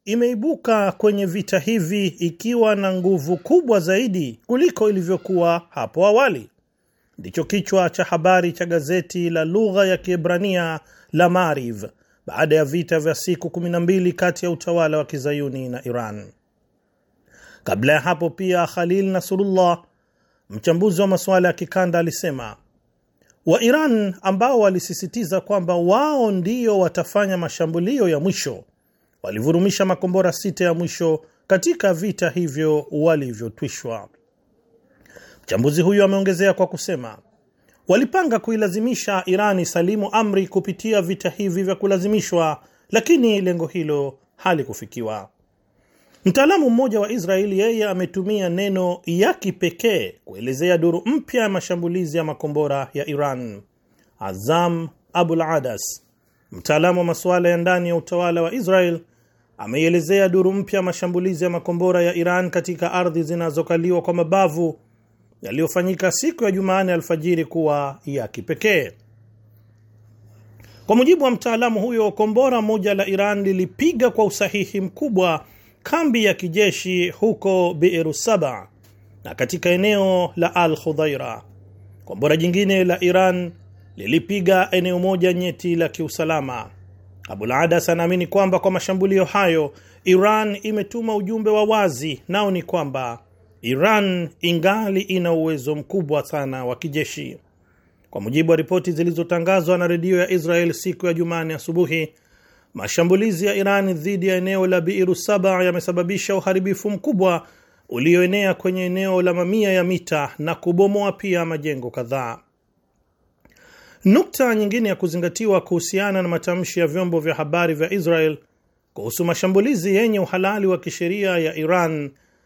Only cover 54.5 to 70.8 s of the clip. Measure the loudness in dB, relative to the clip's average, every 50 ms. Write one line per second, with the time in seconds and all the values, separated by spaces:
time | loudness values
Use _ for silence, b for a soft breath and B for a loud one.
54.5 | 2 2 2 0 -2 -4 -6 -10 -14 _ _ _ -2 0 0 0 0 -2 0 0
55.5 | -2 -2 -2 -4 -8 -8 -10 -10 -12 -14 _ _ _ _ _ _ _ _ _ -20
56.5 | -18 -8 -2 0 2 4 4 4 2 2 0 -2 -2 -2 0 0 2 2 2 2
57.5 | 2 2 2 0 0 0 0 0 -2 -2 -4 -4 -4 -2 0 0 0 0 -2 -2
58.5 | -2 -4 0 2 4 4 4 2 0 -4 -8 _ _ _ _ _ _ _ _ _
59.5 | _ -14 -10 -6 -2 0 2 4 2 2 2 2 2 4 4 4 4 4 2 2
60.5 | 2 -2 -4 -2 -2 -2 -2 -2 -4 -4 -4 -4 -2 -2 -2 -2 -2 -2 -2 -2
61.5 | -4 -4 -4 -4 -2 0 2 2 2 2 2 2 0 0 0 0 2 0 0 0
62.5 | -2 -4 -4 -4 -4 -4 -4 -2 0 0 0 0 0 -2 -2 -2 -4 -4 -4 -2
63.5 | -2 -2 -2 0 0 0 0 0 0 0 0 -2 0 0 0 2 4 4 4 2
64.5 | 2 0 -2 -2 -4 -6 _ _ _ _ _ _ _ _ _ _ _ -14 -10 -6
65.5 | -2 -2 -2 0 0 0 0 -2 -2 0 0 0 0 0 -2 -4 -2 -2 0 0
66.5 | 0 0 0 0 2 2 2 0 0 -2 -2 -2 -4 -2 0 0 0 0 -2 -2
67.5 | -2 -2 0 0 0 0 -2 -4 -8 -10 -10 -8 -6 -6 -6 -8 -10 -10 -8 -8
68.5 | -6 -2 0 2 2 2 0 -4 -10 _ _ _ _ _ _ _ _ _ _ _
69.5 | _ _ _ _ _ _ _ _ _ _ _ _ _ _ -20 -20 -20 b b b
70.5 | b b b b b b